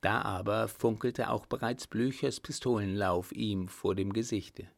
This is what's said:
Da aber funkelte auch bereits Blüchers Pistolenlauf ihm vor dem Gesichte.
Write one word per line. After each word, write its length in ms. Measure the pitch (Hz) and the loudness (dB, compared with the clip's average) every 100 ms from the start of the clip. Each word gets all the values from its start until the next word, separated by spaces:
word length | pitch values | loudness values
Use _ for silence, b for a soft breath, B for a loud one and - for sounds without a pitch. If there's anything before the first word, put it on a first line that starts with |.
Da 200 | 95 113 | 2 2
aber 460 | 107 95 101 107 110 | 0 -2 0 2 0
funkelte 600 | - 120 107 123 123 117 | 2 2 2 -2 0 0
auch 160 | 113 - | -2 -2
bereits 420 | 120 117 123 - | -2 -2 -4 -4
Blüchers 520 | 110 123 127 139 107 | 0 0 0 -2 -4
Pistolenlauf 920 | - - 127 113 101 98 98 90 92 | -8 -4 0 2 2 2 2 2 0
ihm 360 | - 110 98 90 | -2 0 0 -2
vor 280 | - 95 98 | -2 0 2
dem 180 | 98 | 0
Gesichte. 540 | 107 117 107 - - 95 | 0 0 -2 -4 -14 -16